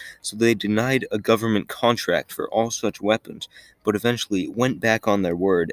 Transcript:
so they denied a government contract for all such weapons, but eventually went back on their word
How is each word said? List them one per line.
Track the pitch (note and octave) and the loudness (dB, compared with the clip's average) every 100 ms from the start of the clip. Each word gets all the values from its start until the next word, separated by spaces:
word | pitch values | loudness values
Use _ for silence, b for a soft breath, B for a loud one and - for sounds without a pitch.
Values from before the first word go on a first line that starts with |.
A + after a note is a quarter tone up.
| B B | B B
so | - G#2+ | -14 0
they | A#2 | 2
denied | G#2+ G#2 G#2+ B2+ C3 G#2+ | 2 0 0 0 -2 0
a | G#2 | 0
government | G2 A2 A2+ G#2 - | 2 2 2 0 -2
contract | - A#2+ A#2 - E2 - | 0 0 2 0 0 -2
for | - - | -8 -2
all | E2+ A#2 | 0 0
such | - G#2+ - | -2 -6 -2
weapons, | G2+ A2 - - - b b b | 0 -2 -2 -16 -18 b b b
but | G#2+ G2+ | -2 0
eventually | A#2 A#2+ - G2 D#2 | 0 -2 -2 -2 -2
went | A2 B2+ G2 | 0 -2 0
back | A2+ A2 - | 0 0 2
on | G2+ | 2
their | F#2 E2+ | 0 0
word | F#2+ F2+ D#2+ | 2 2 0